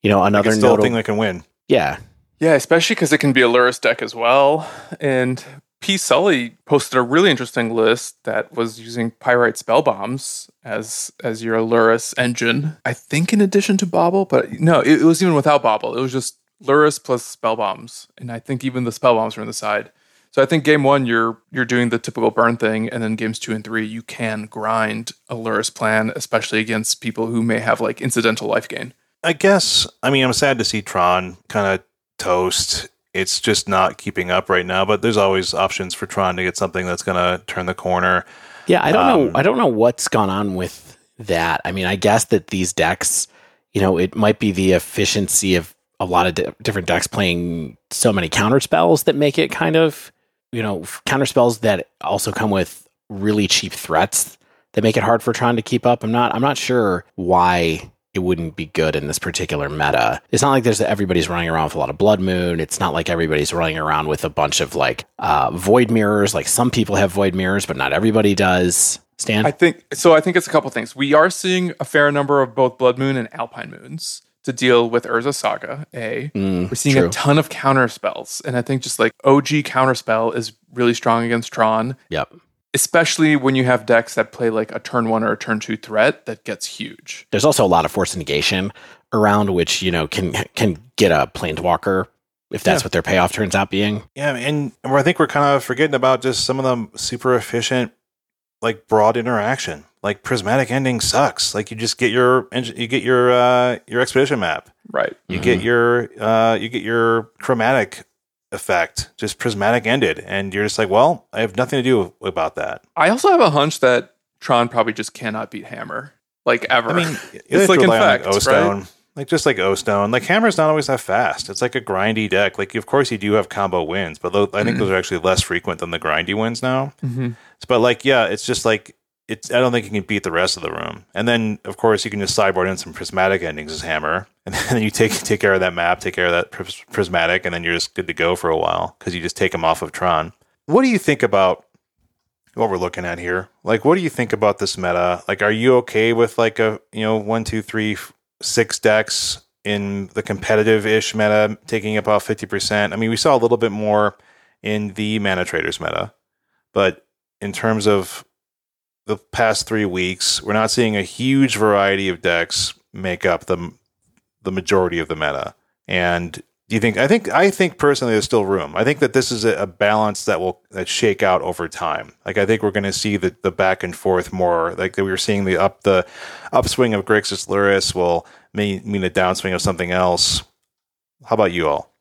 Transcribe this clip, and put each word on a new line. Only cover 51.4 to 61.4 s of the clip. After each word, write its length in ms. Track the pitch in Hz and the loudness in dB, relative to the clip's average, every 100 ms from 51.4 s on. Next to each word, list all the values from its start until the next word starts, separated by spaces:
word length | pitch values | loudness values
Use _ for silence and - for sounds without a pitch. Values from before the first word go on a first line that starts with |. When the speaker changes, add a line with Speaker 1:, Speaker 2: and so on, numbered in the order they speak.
| 120 110 | 2 2
Speaker 1:
that 300 | 110 95 - _ | 0 0 -4 _
also 300 | 73 98 - | -4 -4 -4
come 180 | - 110 | -2 0
with 380 | 98 87 - _ _ _ | 0 -2 -8 _ _ _
really 400 | 98 104 107 98 | -4 -2 0 0
cheap 240 | - 95 | 0 -2
threats 680 | - - 80 - - - - _ _ _ | -12 -2 0 2 -2 -6 -10 _ _ _
that 100 | - | 0
make 140 | 110 117 | 2 2
it 60 | |
hard 200 | 104 117 | 2 0
for 100 | - | 0
Tron 240 | 113 120 120 | 0 0 0
to 60 | |
keep 240 | - 123 127 | -2 0 2
up. 180 | 120 | 0
I'm 80 | 110 | 0
not, 220 | 117 120 | 0 0
I'm 80 | - | 0
not 160 | 139 135 | 0 -2
sure 460 | - 123 104 90 - - | 0 2 2 0 -6 -8
why 760 | 87 90 90 90 85 80 - _ _ | 0 2 4 2 0 -2 -8 _ _
it 60 | 101 | -4
wouldn't 360 | 90 85 82 - | -2 -2 -4 -10
be 80 | 80 | -8
good 300 | - 80 78 | -2 0 0
in 120 | 71 | -4
this 100 | 73 | -6
particular 500 | - - 78 73 71 | -6 -6 -4 -4 -4
meta. 540 | 76 71 71 57 - _ | -2 0 2 0 -2 _
It's 100 | - | 0
not 80 | 139 | 2
like 140 | 135 | 2
there's, 160 | 117 104 | 2 0
everybody's 480 | 110 104 98 90 80 | -2 -2 0 0 -2
running 220 | 87 | -4